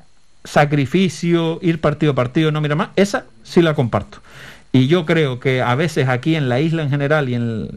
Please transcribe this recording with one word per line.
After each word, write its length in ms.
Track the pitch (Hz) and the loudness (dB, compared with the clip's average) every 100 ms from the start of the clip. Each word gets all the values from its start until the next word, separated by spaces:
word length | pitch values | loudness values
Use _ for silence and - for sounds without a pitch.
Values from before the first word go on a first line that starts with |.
| - - - - - | -20 -20 -20 -20 -2
sacrificio, 1120 | 165 147 147 131 180 190 - 170 170 165 165 | 0 2 2 0 2 0 0 0 0 0 -2
ir 200 | 156 165 | -2 0
partido 320 | 156 147 151 | -2 0 0
a 20 | 127 | 0
partido, 360 | 123 160 156 | 0 0 0
no 100 | 151 | 0
mira 140 | 147 151 | -2 -2
más, 140 | - - | -2 0
esa 300 | 196 - - - | 0 -2 -8 -20
sí 180 | - - | 0 2
la 120 | 165 | 4
comparto. 460 | 147 120 107 - - - - - - - | 2 0 -2 -6 -18 -20 -20 -20 -20 -2
Y 160 | 131 131 | 2 4
yo 180 | 180 165 | 2 2
creo 340 | 160 143 127 | 0 0 -2
que 220 | 139 127 | -2 0
a 140 | 120 123 | 0 0
veces 320 | 165 - 131 | -2 -2 0
aquí 280 | 127 160 160 | 0 0 0
en 140 | 131 | 0
la 100 | 123 | 0
isla 240 | 160 165 | 0 0
en 60 | 147 | -2
general 400 | 143 139 156 131 | -2 0 0 0
y 60 | 120 | -2
en 340 | 117 110 - | -2 -4 -8